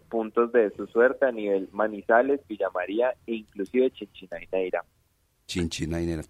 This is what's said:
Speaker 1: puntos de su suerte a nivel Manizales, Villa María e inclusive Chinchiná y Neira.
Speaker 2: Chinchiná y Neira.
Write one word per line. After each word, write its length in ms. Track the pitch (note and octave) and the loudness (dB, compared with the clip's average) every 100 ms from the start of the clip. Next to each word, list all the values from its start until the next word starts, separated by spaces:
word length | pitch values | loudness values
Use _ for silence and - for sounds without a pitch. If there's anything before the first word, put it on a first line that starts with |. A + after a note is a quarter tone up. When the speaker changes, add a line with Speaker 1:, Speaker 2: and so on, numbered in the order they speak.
| - | -6
Speaker 1:
puntos 440 | A#2 A2 A2+ A#2 | -4 -2 0 2
de 160 | A#2+ G#2+ - | 4 2 0
su 80 | G2+ | -4
suerte 380 | A2+ B2 C3 C3+ | 4 4 4 0
a 60 | |
nivel 360 | A2+ G#2 G2 F#2 | 0 0 0 0
Manizales, 680 | G2+ G#2+ G#2 - A2+ C3 C#3 - | -2 -2 -2 4 4 4 0 -4
Villa 200 | G#2+ F#2+ | -4 -4
María 400 | F#2 F2+ G#2 B2 B2 - | -2 -4 -2 -2 -2 -8
e 80 | |
inclusive 560 | A2+ G#2+ - F#2+ B2+ B2+ | -10 -8 -10 -4 0 0
Chinchiná 460 | - G2+ - F#2+ E2+ | -2 -16 -18 -16 -16
y 60 | F2 | -6
Neira. 300 | F#2+ F#2 F2 - _ _ _ _ _ - | -4 -2 -4 -6 _ _ _ _ _ -10
Speaker 2:
Chinchiná 520 | F#2 E2+ - D#2+ E2 | -4 -4 -4 -4 -4
y 60 | E2+ | -4
Neira. 160 | D#2+ D2+ | -4 -8